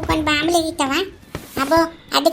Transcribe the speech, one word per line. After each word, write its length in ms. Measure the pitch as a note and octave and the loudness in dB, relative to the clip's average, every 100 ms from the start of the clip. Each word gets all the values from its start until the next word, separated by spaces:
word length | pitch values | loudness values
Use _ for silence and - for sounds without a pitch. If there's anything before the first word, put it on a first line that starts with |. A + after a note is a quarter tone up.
| E4 | 0
కొన్ని 180 | D#4+ D4+ | -2 0
బాంబులు 280 | D4+ D#4+ F4 | 0 2 0
ఎగిస్తావా? 380 | D#4+ - C#4 C#4+ F#4+ - - - - - | 0 -2 -2 -2 -4 -10 -16 -16 -10 -4
అబ్బో, 180 | C#4 E4 E4 - - C#4 | 2 2 2 -4 -4 2
అడ్డు 140 | D#4 | 4